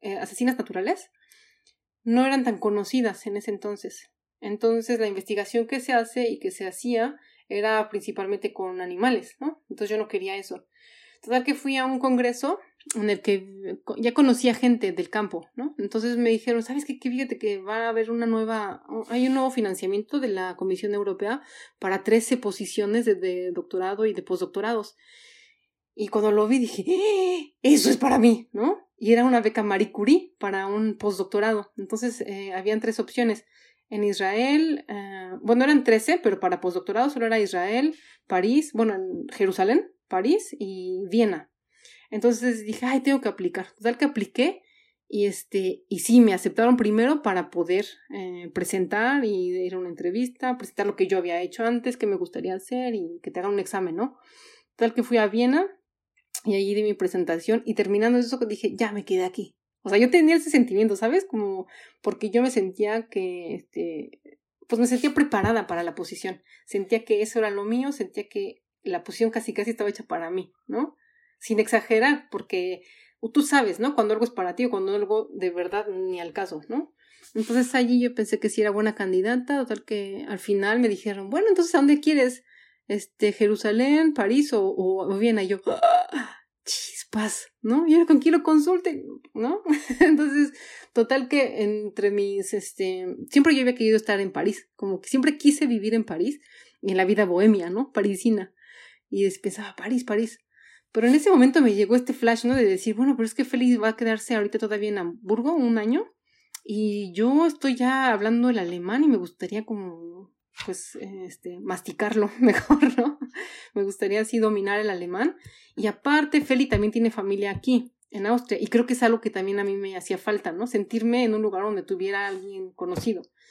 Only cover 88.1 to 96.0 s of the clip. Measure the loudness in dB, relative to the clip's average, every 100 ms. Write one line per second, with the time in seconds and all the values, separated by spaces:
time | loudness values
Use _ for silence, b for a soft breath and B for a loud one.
88.1 | 6 6 4 6 4 4 2 0 -6 -10
89.1 | -18 _ -6 -2 -2 0 -2 0 4 6
90.1 | 6 4 2 0 -2 B B B 0 2
91.1 | 2 2 2 2 0 -2 -2 -6 -2 0
92.1 | 0 -2 -2 -4 -6 -6 -6 -4 -4 -8
93.1 | -10 0 4 6 4 2 2 4 2 2
94.1 | -2 -2 -2 -2 -4 -10 -10 -6 -6 -4
95.1 | -2 0 2 2 4 2 -2 -2 -2